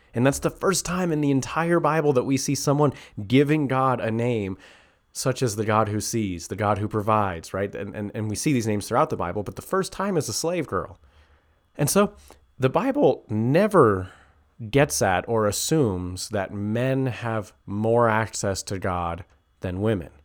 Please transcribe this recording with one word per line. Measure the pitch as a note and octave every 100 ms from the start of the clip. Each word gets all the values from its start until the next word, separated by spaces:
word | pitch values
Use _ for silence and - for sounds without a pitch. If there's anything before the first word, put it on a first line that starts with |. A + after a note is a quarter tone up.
| _
And | A#2 C3
that's | C#3+
the | D#3+
first | - G3 F3+ -
time | F3+ F3
in | D3+
the | C#3+
entire | C3+ - D#3 E3+ E3+
Bible | D#3 D#3+ D3
that | B2
we | A2 C3+
see | -
someone | C3+ - C#3+ D3 - - - G2+
giving | C3 C#3+ D#3 C3
God | C3 C3 B2
a | A2+
name, | A2+ A#2+ A#2 F#2+ F#2+ - - _ _ _
such | - C3 B2+
as | B2+ G2+
the | G#2+
God | G#2+ G#2
who | G#2+
sees, | - A#2 G2+ F2 -
the | F#2+
God | G#2 G2+
who | G#2
provides, | G#2+ G#2 G#2+ G2+ E2+ -
right? | F#2+ G2+
And, | - G2
and, | G#2 G2+
and | A2+ G#2+
we | G#2
see | D#3
these | B2+ A2
names | G#2 -
throughout | A#2+ D#3
the | -
Bible, | F2 G2
but | G2 -
the |
first | - F#3+ F3+
time | - G3+ E3+
is | C3+
a |
slave | - D#3+ F3+ C3+
girl. | F#2+ - - _ _ _ _ _ _ _ -
And | C#3+
so | G3 G3+ - - - _ -
the | B2+
Bible | - C4 C#4+ C4+ - -
never | G#2+ A#2 D#3 G#3 F#3+ A#2 F#2+ F#2 - _ _ _ - A2
gets | C3+ C#3+ -
at | G2+ F2+ -
or | A2+ G#2
assumes | - - D#3+ A#2 F2+ F2+ F#2 -
that | G2+ F#2+
men | G2+ G#2 A2+ C3 C3+ C3
have | G2+ A#2 A2 G2 _ -
more | G2+ A2 A#2 A#2
access | A2 G#2+ - G2+ F#2
to | - G2
God | F#2 F2+ E2+ E2+ - _ _ -
than | F#2+ F2+
women. | G#2+ G2 D2+ -